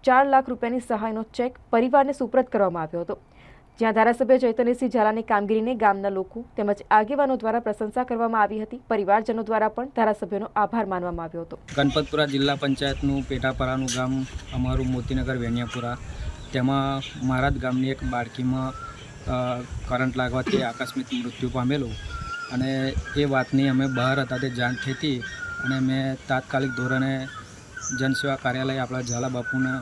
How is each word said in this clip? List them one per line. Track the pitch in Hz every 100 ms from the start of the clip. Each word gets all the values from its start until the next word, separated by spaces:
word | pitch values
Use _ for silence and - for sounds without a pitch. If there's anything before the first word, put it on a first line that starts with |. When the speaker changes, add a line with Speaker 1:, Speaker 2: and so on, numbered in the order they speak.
Speaker 1:
ચાર | - 254 277
લાખ | 269 262
રૂપિયાની | 247 233 247
સહાયનો | 233 220 220 220
ચેક | 220 - 247 - -
પરિવારને | 226 247 285 269
સુપ્રત | 277 233 262 254
કરવામાં | 214 190 170
આવ્યો | 160 170
હતો, | 170 202 - - - - - -
જ્યાં | 226
ધારાસભ્ય | 220 220 233 220 262
ચૈતન્યસિંહ | 247 226 240 247 254
ઝાલાની | 233 214 220
કામગીરીને | 226 214 202 220 226 247
ગામના | 214 196 196
લોકો | 190 190 226 240 -
તેમજ | 208 202 -
આગેવાનો | 214 214 277 277 254
દ્વારા | 220 226
પ્રશંસા | 220 208 214 247
કરવામાં | 254 233 233 226
આવી | 208 214
હતી. | 220 247 -
પરિવારજનો | 226 190 208 220 226
દ્વારા | 214 220 214
પણ | 214 262 240
ધારાસભ્યનો | 220 208 185 202 220 214
આભાર | 202 226 196
માનવામાં | 185 175 170 170
આવ્યો | 170
હતો. | - - - -
Speaker 2:
ગણપતપુરા | 143 151 143 151 147
જિલ્લા | 139 143 139
પંચાયતનું | 139 135 139 139 143 139
પેટાપરાનું | 131 131 131 127 131 131 131 123
ગામ | 127 131 131 - -
અમારું | 127 127 131 131
મોતીનગર | 127 117 131 123 120
વેણિયાપુરા, | 117 120 117 127 120 120 - - - - -
તેમાં | 131 127 139 135 135 131 151 127
મારા | 127 139
જ | 139
ગામની | 127 127 131
એક | 135
બાળકીમાં, | 131 123 117 - 127 131 131 - - - - - -
અ, | 127 123 123 123 - -
કરંટ | 123 127 127
લાગવાથી | 127 127 127 -
આકસ્મિક | 123 117 123 - -
મૃત્યુ | 247 233 - 127
પામેલું | 127 123 143 120 101 - - - - -
અને | 123 135 131 135 - - 147
એ | 147
વાતની | 135 123 135 139
અમે | 131 135
બહાર | 127 127 135
હતા | 127 127
તે | 131
જાણ | 123 120
થઈ | 123 131
હતી | 131 151 127 120 - - -
અને | 127 135
મેં | 131 135 135 131 -
તાત્કાલિક | 131 - 135 135
ધોરણે | 123 127 131 135 135 131 - - - - - - 123
જનસેવા | 135 127 143 135
કાર્યાલય | 127 127 135 135
આપણા | 123 127
ઝાલા | 123 120 127
બાપુનો | 123 117 131 131 131